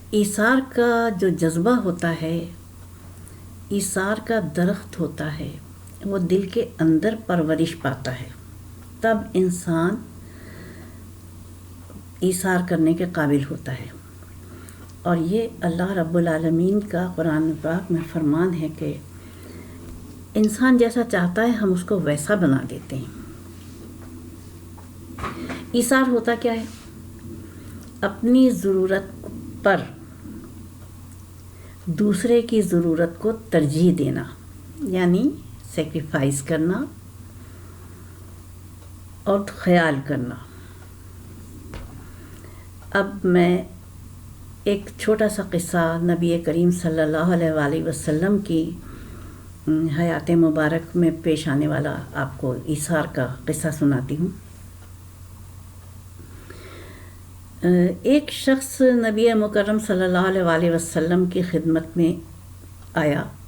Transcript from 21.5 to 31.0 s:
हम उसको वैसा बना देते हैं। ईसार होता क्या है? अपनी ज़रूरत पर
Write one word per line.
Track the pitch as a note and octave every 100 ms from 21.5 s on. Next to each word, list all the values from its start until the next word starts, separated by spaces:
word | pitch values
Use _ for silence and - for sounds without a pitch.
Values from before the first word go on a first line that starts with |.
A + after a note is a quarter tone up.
हम | G#3+ G3
उसको | F3+ - G3+
वैसा | D3 D3 - G#3
बना | D#3 C3+
देते | - F2+ - C3
हैं। | B2 - - - - - - - - - F2 - - - - - - - - - - - - - - - - A#3+
ईसार | A#3 C4 B3+
होता | A#3+ A#3 A#3
क्या | A#3+
है? | A3+ A3 - - - - - - - - - - - - -
अपनी | G3+ - A#3 C4 B3+
ज़रूरत | F#3 G3 F#3+ F#3 G3 - - - - - - G3
पर | F#3+ - - - - - - - - - - - -